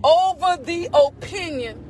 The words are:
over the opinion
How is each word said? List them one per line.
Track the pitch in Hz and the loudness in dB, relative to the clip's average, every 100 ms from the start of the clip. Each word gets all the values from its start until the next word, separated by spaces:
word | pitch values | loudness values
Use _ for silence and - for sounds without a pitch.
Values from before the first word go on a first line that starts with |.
over | 285 339 381 359 359 349 | 4 4 2 -2 -2 -2
the | 262 339 339 | -4 -6 0
opinion | 294 285 - - 392 339 277 233 - | 2 2 0 -12 -10 -8 -8 -10 -12